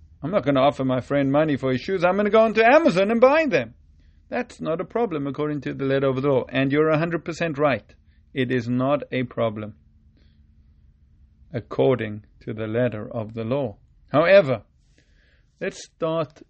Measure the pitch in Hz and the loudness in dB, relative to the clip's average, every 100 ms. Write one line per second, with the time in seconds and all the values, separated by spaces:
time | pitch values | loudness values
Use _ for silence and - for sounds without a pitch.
0 | - - 147 202 143 135 139 139 131 127 | -20 -14 -4 -4 0 2 2 2 -2 -2
1 | - 143 139 143 156 135 131 127 - 190 | -2 -2 2 2 2 0 -2 -2 -2 0
2 | 170 190 208 220 220 214 226 294 320 175 | 0 2 2 4 2 4 6 6 4 2
3 | 196 226 254 302 311 165 113 - _ _ | 2 4 4 4 2 0 -2 -10 _ _
4 | - _ - - 240 - 156 165 180 220 | -20 _ -10 -8 -8 -8 -6 -6 -4 -2
5 | 233 156 143 139 151 147 147 135 135 135 | -2 -2 -6 -4 -4 -4 -6 -4 -2 0
6 | 135 131 143 131 - 131 135 143 156 151 | 0 0 2 0 0 -2 0 2 2 2
7 | 170 165 - 160 170 139 147 113 - - | 0 -4 -6 -6 -6 0 0 0 -6 -20
8 | _ _ _ 135 123 127 117 123 131 143 | _ _ _ -4 -2 -2 -2 -2 0 -2
9 | - 131 127 - 113 107 107 - _ _ | -4 -6 -6 -2 -4 -4 -12 -14 _ _
10 | _ _ _ _ _ _ _ _ _ _ | _ _ _ _ _ _ _ _ _ _
11 | _ _ _ _ - 131 - - 135 123 | _ _ _ _ -14 -12 -10 -2 0 2
12 | 110 104 - _ - 107 110 113 123 107 | -2 -10 -16 _ -12 -10 -6 -2 -2 -2
13 | 104 120 107 113 113 135 127 - _ _ | -10 -10 -10 -8 -6 -4 -4 -10 _ _
14 | - 139 170 196 151 113 - _ _ _ | -4 0 6 6 6 0 -6 _ _ _
15 | _ _ _ _ _ - 185 - - - | _ _ _ _ _ -12 -10 -10 -18 -6
16 | 160 165 151 - - | -4 -4 -6 -10 -20